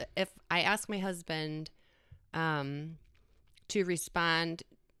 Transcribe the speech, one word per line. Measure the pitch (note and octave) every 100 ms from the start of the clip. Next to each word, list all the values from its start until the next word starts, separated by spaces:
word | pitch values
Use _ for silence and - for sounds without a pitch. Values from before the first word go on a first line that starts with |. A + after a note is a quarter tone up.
| - -
if | F#3 - -
I | E3+
ask | E3+ G#3 -
my | G#3
husband, | F#3+ F3 E3+ D#3 D#3 D#3 D#3 - _ _ - - _
um, | D#3+ D#3+ D3+ C#3 C#3+ D#3 E3 - - _ _ _ - -
to | G#3+
respond | F3+ E3+ - F3+ E3+ E3 E3 E3+ - _ _ _